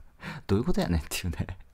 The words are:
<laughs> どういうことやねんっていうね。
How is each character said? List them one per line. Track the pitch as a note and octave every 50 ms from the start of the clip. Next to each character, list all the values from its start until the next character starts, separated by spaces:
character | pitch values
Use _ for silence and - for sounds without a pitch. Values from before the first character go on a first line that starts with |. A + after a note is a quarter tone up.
| - - -
<laughs> | - - E3 D#3+ - -
ど | - F#2+
う | G2
い |
う | A#2+
こ | - -
と | -
や | F#3+ -
ね | F2 E2
ん |
っ | - -
て | - - - F2+
い |
う |
ね。 | D2 - - - F2+ - - -